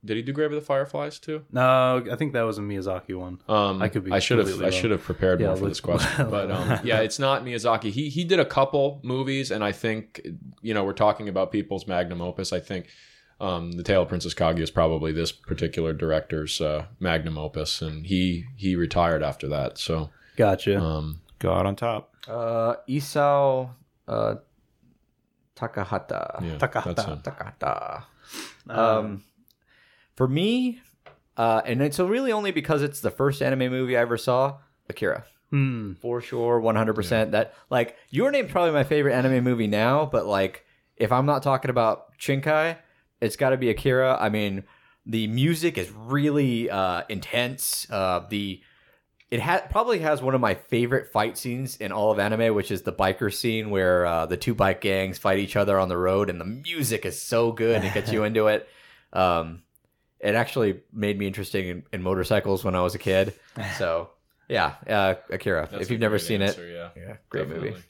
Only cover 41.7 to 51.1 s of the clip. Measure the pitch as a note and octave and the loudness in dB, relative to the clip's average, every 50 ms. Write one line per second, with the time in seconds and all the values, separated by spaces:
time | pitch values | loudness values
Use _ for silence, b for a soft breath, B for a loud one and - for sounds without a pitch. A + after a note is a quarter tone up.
41.7 | B2 B2 A#2 A2 G#2 - - - _ _ - - C#3 C#3 C#3 D#3 D#3 D#3 D#3 E3 | 2 2 4 2 2 0 -4 -20 _ _ -2 -2 -2 0 0 0 2 2 2 0
42.7 | E3 E3 b b b b b b _ _ - A2 - - C#3+ C3 C3 B2+ C3 A#2+ | -2 -6 b b b b b b _ _ -4 -4 0 2 2 2 2 2 2 0
43.7 | G#2+ - - C#3 B2+ B2+ C3 C3 C3 - - G#2+ G#2 G#2+ G#2 G2+ G2 G2 G2 b | 0 2 2 2 4 4 4 4 2 2 2 0 0 0 0 -2 -2 -4 -8 b
44.7 | b b b b b b b - A2 A2+ A2 G#2+ A2 B2 C3 D#3+ E3+ D#3 D#3+ E3+ | b b b b b b b -4 -2 -2 -2 0 0 2 2 2 2 2 0 -2
45.7 | D#3 A2+ F#2 F2+ G2+ G#2+ A2 A#2 C3+ C#3+ C#3+ D3+ C#3+ D3 C#3+ C3 A#2+ A2+ A#2 - | -2 -2 -6 -6 -10 -16 -8 -2 0 2 2 2 2 4 2 2 2 0 0 -2
46.7 | - G2 F#2+ F#2 F2+ F2 - - A2 F#2+ - - - A#2+ B2 B2 C3+ C3+ - - | 0 0 0 0 0 -2 -4 -4 -8 -8 -6 -2 0 0 0 0 -4 -6 -6 -4
47.7 | - - - - - G2+ F#2+ F#2 F2+ F2+ F2 F#2 G#2+ G#2 G2+ G2 F#2 - b b | -4 -6 -6 -6 -2 -2 0 2 0 0 -2 -2 -4 -4 -4 -4 -6 -10 b b
48.7 | b b b b b b b b _ _ _ _ - A#2 G2+ D#3+ F3 F#3+ - - | b b b b b b b b _ _ _ _ -4 -4 0 2 0 0 0 -2
49.7 | - G3+ A#3 A#3+ A#3+ F#3 D#3+ D#3 D3+ C#3+ B2+ C3 C3 C3 B2 G#2+ F#2+ - - - | 0 0 2 2 0 0 2 0 0 0 0 0 0 2 2 2 0 0 -2 -2
50.7 | - A#2 A#2+ A#2+ C3+ C3 - - | 0 0 2 2 0 0 -2 -2